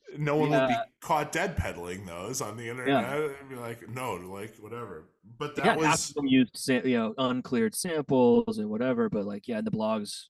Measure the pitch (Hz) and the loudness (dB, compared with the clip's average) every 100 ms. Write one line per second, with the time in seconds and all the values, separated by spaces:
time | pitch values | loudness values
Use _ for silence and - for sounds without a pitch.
0 | - 143 147 147 147 135 131 123 - _ | -14 -4 0 2 4 4 2 0 -4 _
1 | - 156 151 160 190 - 107 85 87 92 | -2 0 0 -2 -2 -2 -4 -4 -8 -8
2 | 95 85 101 131 107 107 117 123 127 135 | -8 -8 -6 -6 -6 -8 -8 -6 0 0
3 | 117 147 151 139 135 127 120 120 87 127 | 0 -2 -4 -6 -14 -12 -10 -10 -12 -8
4 | 127 90 92 98 110 - 101 117 110 80 | -6 -6 -8 -12 -12 -14 -14 -12 -12 -14
5 | - _ 101 120 147 - 175 156 156 160 | -18 _ -20 -10 -8 0 2 4 4 2
6 | - 147 139 131 123 - - 127 127 120 | 0 -2 4 6 6 2 0 2 4 2
7 | 110 113 131 127 - 120 110 - 180 156 | 2 0 0 -2 0 2 2 0 -2 -2
8 | 139 131 - 120 160 110 - 214 254 233 | 2 6 8 8 4 -2 -4 -2 0 2
9 | 226 220 101 208 - 110 214 110 110 110 | 0 0 -4 -6 -6 -4 -4 -2 0 -2
10 | 101 - - | -4 -10 -16